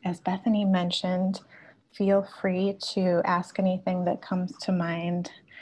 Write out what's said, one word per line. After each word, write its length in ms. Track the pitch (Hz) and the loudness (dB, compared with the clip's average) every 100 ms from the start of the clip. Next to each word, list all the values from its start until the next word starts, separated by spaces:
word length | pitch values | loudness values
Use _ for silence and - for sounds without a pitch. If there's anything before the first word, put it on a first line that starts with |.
as 160 | 185 170 | -6 -4
Bethany 440 | - 190 233 208 | -4 -2 2 2
mentioned, 760 | 196 185 175 - 185 180 190 190 - - - - _ | 4 2 2 -2 -2 0 0 -2 -10 -20 -20 -20 _
feel 300 | - 196 196 196 - | -2 2 2 2 -4
free 360 | 196 180 196 196 - | -2 0 0 -2 -4
to 300 | 196 185 170 | 0 2 2
ask 340 | - 175 - - | 2 0 -2 0
anything 460 | 190 185 185 180 | 0 0 -2 -2
that 160 | 175 180 | -2 -2
comes 360 | - 185 180 - | -4 -4 -4 -6
to 140 | - | -2
mind, 580 | 185 170 165 170 175 175 - _ - | 0 0 -2 -2 -2 -4 -12 _ -20